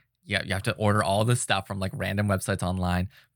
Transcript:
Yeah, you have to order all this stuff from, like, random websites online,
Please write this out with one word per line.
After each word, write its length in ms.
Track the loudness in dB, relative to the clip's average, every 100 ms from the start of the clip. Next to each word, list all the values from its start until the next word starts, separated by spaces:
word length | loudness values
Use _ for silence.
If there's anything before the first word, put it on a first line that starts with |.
| _ _
Yeah, 180 | -6 -4
you 80 | -2
have 120 | -4
to 80 | -2
order 280 | 0 2 2
all 220 | 2 2
this 160 | 2 2
stuff 260 | 2 0 -2
from, 120 | -4
like, 140 | -4
random 320 | -4 -4 0 0
websites 340 | 0 0 -2
online, 460 | -2 0 0 0 -2 -6 _